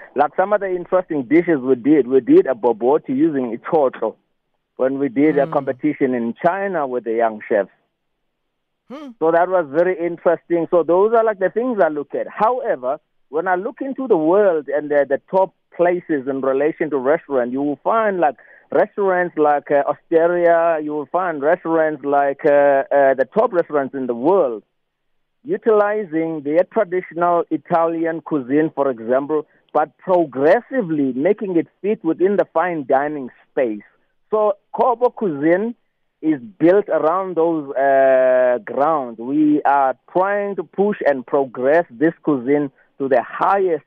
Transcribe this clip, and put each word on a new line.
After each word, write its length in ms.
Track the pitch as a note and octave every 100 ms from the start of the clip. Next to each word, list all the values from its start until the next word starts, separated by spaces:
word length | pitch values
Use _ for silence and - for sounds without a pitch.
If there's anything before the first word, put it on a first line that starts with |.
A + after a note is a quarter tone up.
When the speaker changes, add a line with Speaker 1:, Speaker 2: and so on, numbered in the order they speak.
| - -
Speaker 1:
Like 200 | D3 -
some 160 | F#3
of 100 | G#3
the 80 | G3 F3+
interesting 460 | E3+ F#3 F3+ D3+
dishes 360 | A#2 D#3 F3 D3+
we 160 | B2+ C3
did, 320 | A#2+ D#3 A#2+
we 140 | C3
did 260 | A#2+ E3 F3+
a 80 | B2
boboti 600 | A#2+ A2 A#2 D#3 - C3+
using 400 | E3 C#3 B2 A2
itshotlo 600 | - E3 C3 - A2+ - _ _ _ _ _ -
when 200 | B2+ C#3
we 120 | C#3
did 280 | A2+ D#3 C#3+
a 80 | C#3
Speaker 2:
Mm. 60 |
Speaker 1:
competition 640 | D#3 C#3 B2+ D3+ C#3+ C3+ B2
in 180 | A#2 A2+
China 440 | E3+ F#3+ G3+ F3 C#3
with 160 | B2
the 100 | A2+
young 260 | A2 A2+ G#2+ -
chefs. 220 | A2 F#2+ _ _ _ _ _ _ _ _ _ _ _ _
Speaker 2:
Hmm. 200 | C4+ C#4+ A3+
Speaker 1:
So 120 | D#3+
that 160 | E3 F3+
was 200 | F#3 D3+
very 280 | C#3+ F3+ E3+
interesting. 680 | E3+ E3+ F#3 E3 - E3+ D#3+
So 100 | F3
those 320 | D3+ F3 G#3+
are, 100 | A#3
like, 140 | A3+ G3
the 140 | F#3
things 280 | G#3+ B3+ G#3+
I 100 | E3
look 260 | D3 C#3 C3+
at. 120 | F#2+
However, 720 | - G#3+ B3+ A3+ D3+ B2+ D3+ _ _ _
when 180 | D3 F#3
I 60 |
look 280 | F3+ G#3+ -
into 260 | C4+ C4+ C4
the 100 | F#3
world 500 | D#3 F#3+ G3+ E3 C#3
and 220 | C#3+ D3
the, 160 | D3 C3+
the 140 | C3+ -
top 240 | F#3 F#3 - _ -
places 500 | F3 F3+ E3+ D3+ B2+
in 140 | C3+
relation 480 | C3 C3+ D3 D#3 D#3+
to 80 | C#3
restaurant, 540 | B2+ E3 - C3+ A#2+
you 100 | C3
will 180 | C#3+ C#3
find, 360 | F#3 A3+ G#3+ F#3+
like, 180 | D#3 B2 - - _
restaurants 680 | C#3+ G#3+ - G3 F3+ F3 D#3
like, 340 | D3+ D3 -
uh, 120 | C#3+ C#3
Osteria, 920 | C#3+ _ E3 E3+ F3 E3+ E3+ E3+ D#3+
you 100 | D3+
will 140 | D3+ C#3
find 340 | F3 F#3 D#3
restaurants 600 | C#3 F3+ D#3+ E3 D#3 D3+ C#3
like, 400 | C#3+ C#3 C#3 D#3
uh, 60 |
uh, 640 | C#3+ C#3+ C#3 - C#3+ C#3 B2+
the 120 | C3 G#3
top 140 | A#3+
restaurants 420 | F3+ D#3+ D3+ C3+ C#3
in 120 | B2+
the 80 | A#2
world, 480 | C3+ G3 C#3 A2 - _ _ _ _ _ _ _
utilizing 1000 | A#3+ G#3 A#3+ G#3+ G#3 G#3+ F#3+ D#3 E3 D#3+
their 220 | C#3 D#3+ F#3
traditional 720 | A3+ G3 F3+ - D#3+ F3 F3 -
Italian 720 | D#3+ - E3+ E3 E3 E3 E3
cuisine, 500 | - D3+ A#2+ C#3+ D#3 C#3+
for 140 | C#3
example, 560 | A#2 A2+ B2+ C#3+ D3+ D3 _ _
but 220 | D3 D3+ _
progressively 1160 | - F3+ D#3+ B2+ D3+ A3 - C4 F3+ D#3 C3+
making 420 | B2 E3 G3+ G3+ E3+
it 100 | D3 _
fit 220 | G3 G#3+
within 340 | D#3+ D3+ F3+ G3
the 80 | D#3+
fine 320 | E3 F3+ E3 C3
dining 420 | C3+ D3 D3+ B2 - _
space. 300 | - B2 G#2 - _ _ _ _
So 260 | G#3+ G#3+ G3 _
Kobo 360 | - B3 A#3 B3
cuisine 640 | - G#3 C#3+ D3+ F3+ A3+ A#3 _ _ _ _
is 180 | D#3 D3 A2+ -
built 300 | D#3+ G3 G3+
around 460 | D#3+ D3+ F3+ F#3+ E3
those, 360 | E3 E3 C#3 C3+
uh, 840 | C#3 C3+ C3+ C3 C3 B2+ B2+ B2 G#2+
grounds. 520 | A#2+ C#3+ D#3 B2+ A2+
We 420 | A#2+ D3 D3+ D3+
are 320 | - C#3 C3+ B2+ _
trying 440 | F3+ F#3+ G3+ G3+ G3
to 60 |
push 340 | D#3 - G3+ G3+ C#3+
and 200 | C3+ A#2+
progress 600 | D3 C3 A#2 C3 D#3+ F3
this 240 | A#2 D#3+ -
cuisine 480 | - C#3 A#2+ D3 C#3+ - _ -
to 100 | C3+
the 160 | A#2
highest 600 | A2+ - E3+ G3 F#3 D#3